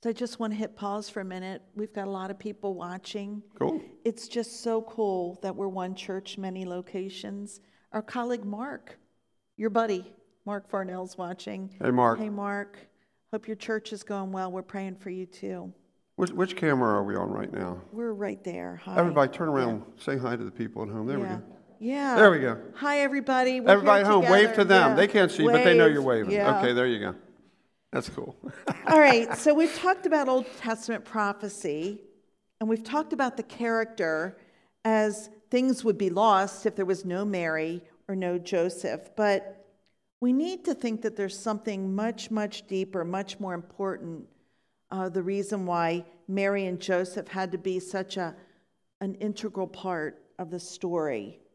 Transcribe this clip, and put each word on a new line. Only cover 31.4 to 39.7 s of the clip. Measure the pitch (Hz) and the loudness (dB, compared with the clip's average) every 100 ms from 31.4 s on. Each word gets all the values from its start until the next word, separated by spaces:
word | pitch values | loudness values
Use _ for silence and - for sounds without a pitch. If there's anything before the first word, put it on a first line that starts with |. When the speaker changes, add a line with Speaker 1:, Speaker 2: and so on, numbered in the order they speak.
| 208 - 180 151 170 208 - _ _ _ _ _ | -8 -8 -6 -4 -4 -6 -14 _ _ _ _ _
Speaker 1:
and | 220 | 0
we've | 220 | 0
talked | 226 285 311 | 0 -4 -2
about | 254 262 - | -2 -2 -2
the | |
character | 226 - 233 226 226 226 165 156 175 190 - _ _ _ 220 | -12 -6 -2 0 -2 -2 -2 -2 -4 -8 -20 _ _ _ 2
as | 220 214 208 - - _ | 4 2 0 -10 -20 _
things | 247 262 247 | 2 2 2
would | 226 196 | 2 2
be | 190 | 2
lost | 175 220 196 196 - 220 | 4 6 6 4 -2 -4
if | - | -2
there | 185 | -2
was | 190 | -2
no | 185 180 208 | -2 -4 -2
Mary | 190 170 160 160 175 - _ - | -2 -2 -2 -4 -6 -12 _ -8
or | 196 | -4
no | 180 180 | -2 -2
Joseph. | 175 185 175 175 165 117 - - | -2 0 0 -2 -6 -6 -8 0
But | 208 196 - - - | 2 2 -2 -18 -20